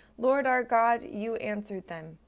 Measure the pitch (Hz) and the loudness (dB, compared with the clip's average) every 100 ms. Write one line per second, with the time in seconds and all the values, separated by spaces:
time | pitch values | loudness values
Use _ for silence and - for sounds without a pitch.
0 | - - 247 277 262 254 240 233 233 233 | -20 -2 2 2 4 2 2 4 4 2
1 | - 208 220 226 214 208 208 196 185 170 | -2 -6 -6 -4 -4 -6 -6 -8 -8 -12
2 | 160 160 | -14 -18